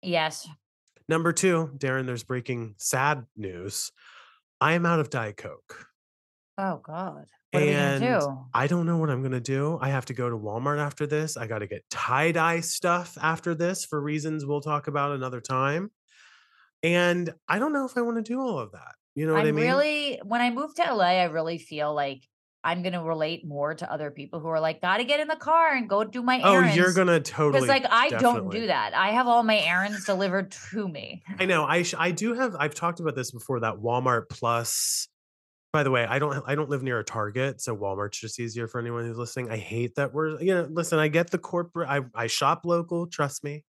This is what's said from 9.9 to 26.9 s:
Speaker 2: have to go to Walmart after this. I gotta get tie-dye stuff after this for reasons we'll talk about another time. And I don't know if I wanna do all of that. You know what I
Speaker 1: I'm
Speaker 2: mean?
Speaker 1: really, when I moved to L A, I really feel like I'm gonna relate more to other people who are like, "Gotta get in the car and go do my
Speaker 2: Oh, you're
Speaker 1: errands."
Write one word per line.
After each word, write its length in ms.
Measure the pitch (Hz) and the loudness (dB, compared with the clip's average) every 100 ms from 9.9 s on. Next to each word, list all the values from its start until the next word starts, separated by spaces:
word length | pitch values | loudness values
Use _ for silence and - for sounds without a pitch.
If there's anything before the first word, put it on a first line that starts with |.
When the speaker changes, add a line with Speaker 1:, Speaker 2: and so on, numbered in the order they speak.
Speaker 2:
have 160 | 135 - | -2 -4
to 60 | |
go 140 | 123 123 | -4 -2
to 80 | 113 | -2
Walmart 440 | 104 110 135 147 | -4 -4 -2 0
after 260 | 147 - 147 | -2 -4 -2
this. 300 | 151 156 120 | -2 -2 -6
I 100 | 113 | -6
gotta 220 | 110 104 | -6 -6
get 200 | 104 _ | -10 _
tie-dye 680 | - - 131 160 165 165 170 | -6 0 2 4 4 2 0
stuff 580 | 165 - 180 175 175 - | -2 -2 0 0 -2 -2
after 320 | 160 160 175 | -2 0 -2
this 300 | 160 170 185 | 0 0 -2
for 160 | - 151 | -4 -4
reasons 440 | 143 151 156 156 | -2 -2 -2 -4
we'll 160 | 139 147 | -2 -2
talk 280 | 147 147 147 | 0 -2 -2
about 240 | 143 143 | -2 0
another 280 | 143 131 123 | -2 -4 -6
time. 520 | - 131 135 156 202 _ _ _ - - _ _ _ _ | -4 0 2 0 -4 _ _ _ -20 -20 _ _ _ _
And 500 | 165 175 175 175 175 - - | 2 4 4 2 -2 -8 -2
I 100 | 180 | 0
don't 140 | 277 | 2
know 120 | 294 262 | 0 -2
if 100 | 247 | -2
I 60 | |
wanna 200 | 233 233 | -2 -2
do 180 | 220 247 | -2 -4
all 180 | 254 165 | -2 -4
of 140 | 107 | -6
that. 220 | - - - _ | -12 -20 -20 _
You 120 | - 160 | -4 2
know 60 | |
what 100 | 156 156 | 4 4
I 20 | |
Speaker 1:
I'm 60 | |
Speaker 2:
mean? 100 | 151 | 2
Speaker 1:
really, 560 | 240 269 302 302 285 - | 2 4 2 0 -2 -6
when 160 | 202 233 | -4 0
I 100 | 240 | 0
moved 260 | 240 302 302 | 0 -4 -2
to 100 | 339 | 0
L 160 | 226 | 4
A, 180 | 180 185 | 4 4
I 40 | |
really 340 | 180 156 160 170 | 2 0 -2 -4
feel 360 | - 151 147 | -8 -2 -2
like 280 | 147 139 135 _ _ _ _ | 0 -2 -6 _ _ _ _
I'm 200 | - 175 | -4 -2
gonna 200 | 180 180 | -2 -4
relate 440 | 160 160 156 170 - | -2 -2 -2 -4 -8
more 280 | 143 147 | -4 -4
to 160 | 156 175 | -4 -8
other 200 | 147 147 | -6 -8
people 300 | 143 147 170 | -10 -12 -10
who 80 | 160 | -2
are 120 | 160 | 0
like, 200 | 160 160 | 0 0
"Gotta 220 | 180 202 | 0 0
get 160 | 240 294 | 2 0
in 80 | 302 | 0
the 80 | 311 | -4
car 360 | - 320 330 | 2 4 4
and 140 | 269 208 | 2 0
go 160 | 196 | 0
do 180 | 214 247 | 0 -2
my 180 | 247 254 | 0 4
Speaker 2:
Oh, 100 | 190 | 6
you're 120 | 190 | 6
Speaker 1:
errands." 300 | 180 160 185 | 6 6 4